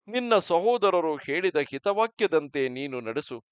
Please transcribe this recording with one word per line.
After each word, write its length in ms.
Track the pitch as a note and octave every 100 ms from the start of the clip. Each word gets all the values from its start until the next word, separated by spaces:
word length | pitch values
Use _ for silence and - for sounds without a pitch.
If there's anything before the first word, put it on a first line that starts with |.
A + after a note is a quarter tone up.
| -
ನಿನ್ನ 320 | A#3+ A#3+ A3
ಸಹೋದರರು 760 | - E3+ G3+ A#3+ G3 F3+ D#3+ D3
ಹೇಳಿದ 400 | - D3 F#3 D#3
ಹಿತವಾಕ್ಯದಂತೆ 1120 | C#3+ C3+ G3+ G3+ A3+ - G#3 D#3 D3 C#3+ C3
ನೀನು 320 | B2 C#3 B2+
ನಡೆಸು. 360 | A2+ A#2 D3+ A#2+ -